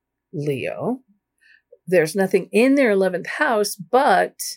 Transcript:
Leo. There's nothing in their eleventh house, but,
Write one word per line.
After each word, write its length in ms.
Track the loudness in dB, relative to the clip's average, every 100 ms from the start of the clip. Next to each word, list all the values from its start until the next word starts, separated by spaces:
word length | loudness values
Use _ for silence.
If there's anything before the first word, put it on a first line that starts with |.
| _ _ _
Leo. 680 | -8 -6 -4 -6 -6 -6 -6 _ _ _ _ _ _ _ _ 0
There's 300 | 2 2 0
nothing 340 | 0 0 0
in 240 | 2 2 4
their 140 | 2
eleventh 360 | 2 0 -2 -8
house, 480 | -2 0 0 -2 -6
but, 640 | 0 2 4 2 0 -6 -12